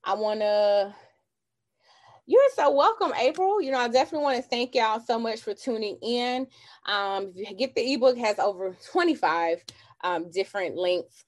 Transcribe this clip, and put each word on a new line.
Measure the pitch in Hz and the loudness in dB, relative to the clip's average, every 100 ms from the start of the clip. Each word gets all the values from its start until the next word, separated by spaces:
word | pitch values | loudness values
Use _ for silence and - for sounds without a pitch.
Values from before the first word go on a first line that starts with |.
I | - | -4
wanna, | 202 214 214 208 208 208 202 196 202 - _ _ _ _ _ _ _ _ _ - - - | -4 -2 -2 0 2 4 2 0 -6 -20 _ _ _ _ _ _ _ _ _ -20 -20 4
you're | 440 554 - | 6 6 4
so | 294 | 2
welcome, | 277 330 453 349 - | 4 2 2 -4 0
April. | 254 311 381 415 | 0 2 0 0
You | 269 | -2
know, | 262 | -2
I | 240 | 2
definitely | 240 320 311 | 2 0 -2
wanna | 285 247 | -2 -2
thank | 247 240 247 247 | -4 -4 -2 2
y'all | 220 220 | 2 0
so | 226 226 | -2 -2
much | 226 226 | -2 -6
for | - | -8
tuning | 202 - 226 214 - | -8 -4 -4 -4 -6
in. | 226 240 247 254 262 _ - - - | -4 -2 -2 -4 -6 _ -20 -14 -4
Um, | 202 196 196 196 180 | -2 -2 -4 -6 -10
if | 208 | -12
you | 196 | -6
get | 262 - | -4 -2
the | 247 | -2
ebook, | 269 254 240 | 4 4 4
it | 226 | -2
has | 202 | 0
over | 185 185 190 185 - | -2 -2 -8 -8 -4
twenty-five, | 339 349 254 170 165 170 170 - - - _ | 0 2 2 0 2 0 -2 -6 -20 -20 _
um, | 180 175 170 | -4 -4 -4
different | 170 190 202 175 147 | -4 -4 -4 -6 -2
links | 180 180 165 _ | 0 0 -4 _